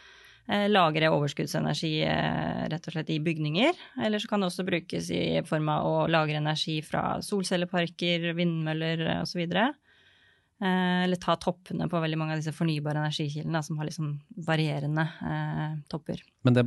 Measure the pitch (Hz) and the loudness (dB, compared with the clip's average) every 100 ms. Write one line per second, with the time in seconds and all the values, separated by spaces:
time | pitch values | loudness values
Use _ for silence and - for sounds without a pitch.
0 | - - - - - 208 202 202 165 156 | -20 -20 -20 -16 -4 0 4 6 6 6
1 | 160 160 143 - 151 160 156 151 165 156 | 4 4 2 0 -2 0 0 0 0 0
2 | 156 160 156 139 165 - - 156 - 165 | 2 2 2 0 -2 -2 -4 -4 -6 -6
3 | 156 156 156 156 151 165 285 359 - 254 | -2 -2 0 -2 0 2 2 0 -6 -4
4 | 220 214 - 208 180 175 185 170 165 170 | -2 -2 0 0 0 -2 -2 -2 -2 -6
5 | 175 175 175 160 160 160 151 151 160 160 | -2 -2 0 0 0 0 0 0 2 2
6 | 160 165 156 151 151 156 - 156 156 - | 2 2 2 0 -2 -2 -2 -4 -4 -2
7 | - 170 - 202 185 180 175 180 170 - | -2 -4 -4 -4 0 -2 0 0 -2 -2
8 | 175 170 170 165 175 160 156 156 160 165 | 0 0 0 0 0 2 0 0 0 0
9 | 165 170 175 175 170 175 254 294 _ _ | 0 -2 -2 -4 0 2 2 0 _ _
10 | _ _ _ _ _ - 190 185 180 180 | _ _ _ _ _ -4 0 2 2 2
11 | 180 180 - 165 - 175 - 165 160 175 | 2 2 2 0 0 -4 -6 -4 -2 0
12 | 160 160 156 156 156 147 165 147 151 151 | 0 0 -2 -2 -4 0 0 0 -2 -2
13 | 151 151 147 151 160 160 151 156 151 - | -2 -2 -4 -4 -2 -2 -2 -4 -4 -4
14 | 151 147 - - 160 156 156 147 147 156 | -4 -6 -10 -8 0 2 2 0 0 0
15 | 160 - 156 156 151 156 156 156 - 156 | 0 -2 -6 -4 -2 -2 -4 -6 -8 -8
16 | - - - _ 127 123 | -6 -10 -12 _ 4 6